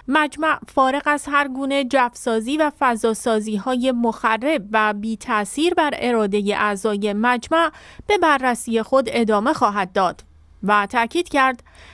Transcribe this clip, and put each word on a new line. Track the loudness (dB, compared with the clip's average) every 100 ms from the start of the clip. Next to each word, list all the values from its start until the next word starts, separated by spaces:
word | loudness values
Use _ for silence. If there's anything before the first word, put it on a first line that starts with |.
| -2
مجمع | 0 0 -2 -2 -4 -4
فارغ | 0 2 0 0
از | -2 0
هر | 0 0
گونه | -2 -2 -2
جفسازی | 0 2 0 -2 -2 -2 0 0
و | -2 0
فضاسازی‌های | 0 2 0 -2 0 0 0 -4 -2 -2 0
مخرب | 0 0 0 0 0 0 -2 0
و | 0 0
بی | 0 -6 -6
تأثیر | -2 -2 -2 -2 0
بر | 2 0
اراده | 0 0 0 0 0 0 0
اعضای | 0 0 -2 -2 -2
مجمع | 0 0 0 0 0 0 -2 -18 -10 -2
به | 2
بررسی | 4 2 2 -2 -2 -2
خود | 2 2 2
ادامه | 0 2 2 0
خواهد | 2 0 0 -2
داد | 0 0 -2 -12 -20 -20 -8
و | 0 2 2
تأکید | 0 0 -2 -2
کرد | 2 2 0 -10 -20 -20